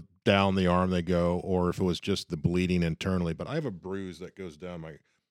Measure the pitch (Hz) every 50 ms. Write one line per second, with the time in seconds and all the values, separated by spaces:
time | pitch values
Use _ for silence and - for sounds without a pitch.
0 | 87 - _ _ - - 101 98 98 98 95 95 92 90 87 90 92 92 92 90
1 | 85 80 90 85 87 87 87 90 85 95 92 90 87 87 92 - 98 90 85 -
2 | - - 98 90 - - 85 78 71 85 87 92 92 87 90 90 85 82 80 -
3 | - 98 92 92 87 85 82 - 87 78 131 165 156 127 98 82 95 92 95 98
4 | 98 92 87 78 90 85 - - 95 87 76 76 90 90 87 85 80 78 76 69
5 | _ _ _ _ _ _